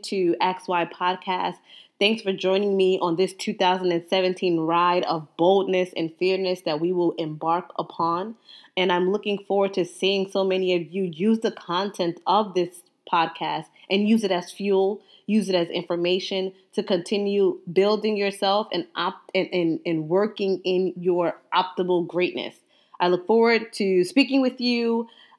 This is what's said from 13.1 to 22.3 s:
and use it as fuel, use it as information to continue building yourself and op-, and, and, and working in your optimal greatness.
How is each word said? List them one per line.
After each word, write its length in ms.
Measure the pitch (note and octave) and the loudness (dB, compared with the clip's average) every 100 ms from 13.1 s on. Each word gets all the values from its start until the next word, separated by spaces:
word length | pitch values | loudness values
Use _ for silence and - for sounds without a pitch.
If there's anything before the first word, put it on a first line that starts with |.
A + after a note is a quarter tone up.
| F3 E3 - D#3+ D#3 D#3+ _ - | 0 0 -2 -6 -6 -8 _ -2
and 220 | G3 G#3 | 0 4
use 140 | A3 | 4
it 80 | G3+ | 2
as 200 | F3+ F3 | -2 -4
fuel, 520 | - G3+ F#3+ F#3+ G#3 - - - | -6 0 2 2 -2 -10 -12 0
use 200 | G#3+ F#3 | 0 2
it 60 | |
as 160 | F3+ E3+ | 0 0
information 840 | D#3+ D#3+ F3 F3 F#3 F#3 G3 F#3+ F#3+ _ | -4 -4 -2 0 0 -2 -4 -4 -8 _
to 80 | - | -6
continue 760 | G#3 F#3 - G3+ G3+ G3+ F#3+ - - | -2 -2 0 -2 0 2 2 0 -2
building 460 | E3+ G3+ G#3+ G#3+ G#3 | 2 2 2 0 0
yourself 500 | G3+ G3 G3 G3+ A3 | -2 0 0 0 0
and 140 | F3+ D#3+ - | -4 -6 -6
op-, 340 | F3 - - F#3+ | -6 -6 -4 -4
and, 120 | E3 | -2
and, 260 | F3+ E3 D#3 F3 | 0 0 0 -2
and 240 | D#3+ D#3 | -4 0
working 500 | F#3 G#3 G#3 G3 F3+ | 0 0 -2 -2 -2
in 300 | F3+ F3+ F#3 F3+ | 0 0 0 -2
your 420 | F3+ F3 E3+ - _ | 0 0 0 -4 _
optimal 540 | F3 F3+ - F3+ F3+ F3 | 0 0 -2 0 0 0
greatness. 480 | E3+ F3+ | -2 -2